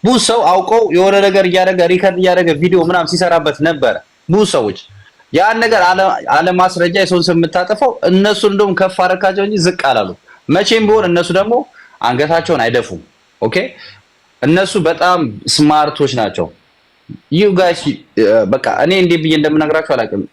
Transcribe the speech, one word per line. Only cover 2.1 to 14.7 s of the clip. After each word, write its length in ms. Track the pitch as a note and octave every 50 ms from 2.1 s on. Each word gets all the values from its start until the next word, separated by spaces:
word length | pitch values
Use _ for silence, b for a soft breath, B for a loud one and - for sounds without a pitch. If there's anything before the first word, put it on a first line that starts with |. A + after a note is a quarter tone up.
| F3+ F3
እያደረገ 320 | F#3 F#3 F3+ F3+ F3+ E3+ D#3
ቪዲዮ 220 | C#3 D#3+ F3+ F#3 F3+ E3
ምናምን 260 | E3 F3+ F3+ E3 D3+
ሲሰራበት 480 | F3+ E3 F#3 F3 E3+ E3+ D3+ D3+ C#3+ -
ነበረ። 340 | D3 D#3+ E3 C#3+ C3 A#2+ G2+ - - _ _ _ _ -
ብዙ 140 | D#3+ G#3 G#3+
ሰዎች 320 | - - D3 A#2 G#2 F#2 - - _ G2+ G2+ b b b b b _ -
ያን 240 | D3+ F#3 G#3+ A3+ A3+
ነገር 220 | A#3 A3+ A3+ G#3 F3+
አለ፣ 180 | F3+ F#3 F#3 F#3+ F#3+ - - - -
አለ 180 | - D3+ E3 F3+ F3+
ማስረጃ 420 | F3+ F3+ F#3 F#3 F3+ E3+ F3 E3+
የሰውን 280 | G3 F#3+ E3 F3+ F3 E3+
ስም 120 | F3 E3+
የምታጠፋው 540 | E3 E3 D#3+ - F3+ F3+ F3+ G#3+ G#3+ D4 C4 - - -
እነሱ 360 | E3 F3+ F#3+ G3 G#3 G#3 G3+ -
እንደውም 260 | G#3 G3 G3+ G#3 G3+ F#3
ከፍ 220 | - F#3+ F#3 F#3 -
አደረካቸው 460 | F#3 F3+ F#3 F#3 F#3+ F#3+ F#3 G3+ G3
እንጂ 120 | G#3 G#3+ G3+
ዝቅ 220 | D#3+ F3+ F3 F3+ -
አላሉ። 260 | C3+ - A#2 G2+ F#2+ F2+ - _ b b b b -
መቼም 360 | C#3+ F3+ G#3 - A#3 A3+ A3
ቢሆን 220 | G3+ G#3+ A3 G#3
እነሱ 220 | F3+ E3+ F3 F3 - F3
ደግሞ 220 | F#3 G3+ G#3+ A#3 B3 D4 - B B B B B B
አንገታቸውን 640 | - A#2 B2 B2 D3 D3+ E3 E3 E3+ - E3+ C#3 A#2
አይደፉም። 400 | A#2 A#2 B2 A2 - F#2+ E2 - _ _ _ _ _ _ _ -
ኦኬ 140 | A2+ - F3+ G#3+ C4 B B B B B B B _ _ _ _ _ _ _ -
እነሱ 300 | C#3 D#3+ F#3 F#3+ F#3+